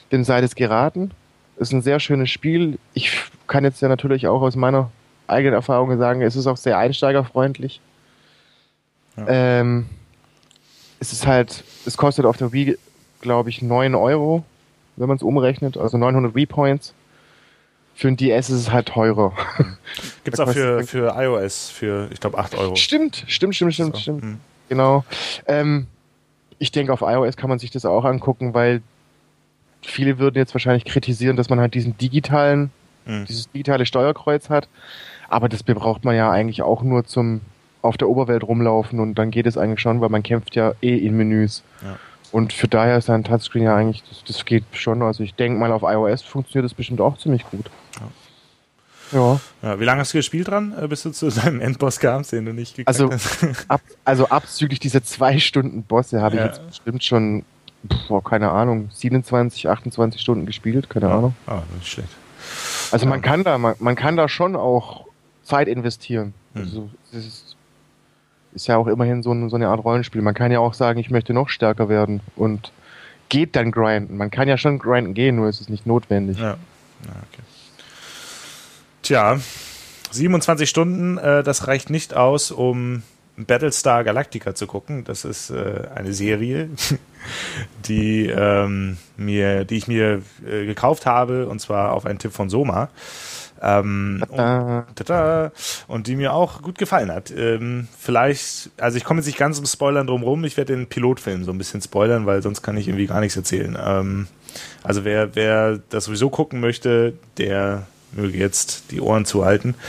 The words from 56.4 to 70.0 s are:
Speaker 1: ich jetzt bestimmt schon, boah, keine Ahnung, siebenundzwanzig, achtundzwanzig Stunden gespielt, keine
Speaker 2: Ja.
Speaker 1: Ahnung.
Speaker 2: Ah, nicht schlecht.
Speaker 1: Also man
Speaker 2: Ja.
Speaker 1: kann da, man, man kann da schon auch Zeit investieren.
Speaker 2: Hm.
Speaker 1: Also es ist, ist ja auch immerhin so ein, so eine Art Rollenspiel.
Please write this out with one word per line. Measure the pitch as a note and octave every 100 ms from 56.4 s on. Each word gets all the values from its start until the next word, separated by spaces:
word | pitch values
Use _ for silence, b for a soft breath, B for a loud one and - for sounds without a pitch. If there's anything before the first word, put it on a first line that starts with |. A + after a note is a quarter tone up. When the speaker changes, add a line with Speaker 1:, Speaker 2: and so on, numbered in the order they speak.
| A2
Speaker 1:
ich | -
jetzt | E3+
bestimmt | - - B2
schon, | - A#2 A2 G#2 - _ - _ G#2 - -
boah, | G#2
keine | - A2 G#2
Ahnung, | F#2 B2 A2+ G#2+
siebenundzwanzig, | - B2+ C3 B2 B2 A#2+ - D2+
achtundzwanzig | G2 B2 - A2+ A2+
Stunden | - A2+ F#2
gespielt, | G#2+ A2+ B2 C3+
keine | - G2+
Speaker 2:
Ja. | G2
Speaker 1:
Ahnung. | A#2+ B2 -
Speaker 2:
Ah, | G2+ E2 F2
nicht | F2
schlecht. | - F2 - - - B B B B B
Speaker 1:
Also | A#2 C3
man | C3+
Speaker 2:
Ja. | B2+
Speaker 1:
kann | D#3
da, | F#3+ C3+
man, | A#2 G#2+
man | A#2 A#2+
kann | C#3+ E3
da | D3+
schon | - F3 F3
auch | A#2+ B2 - - - _ _ _
Zeit | - C#3+ C#3
investieren. | B2 A#2+ A#2 - A#2 G#2 G2+ _ G#2+
Speaker 2:
Hm. |
Speaker 1:
Also | F#2 G#2+ G#2 - _
es | A#2 A2+
ist, | A2+ - - _ _ _ _ _ _ _ _ _ -
ist | -
ja | A2+
auch | A2+
immerhin | A#2 A#2+ A#2+
so | A#2
ein, | A#2+ A#2
so | A#2
eine | A2
Art | A2
Rollenspiel. | A2+ A#2+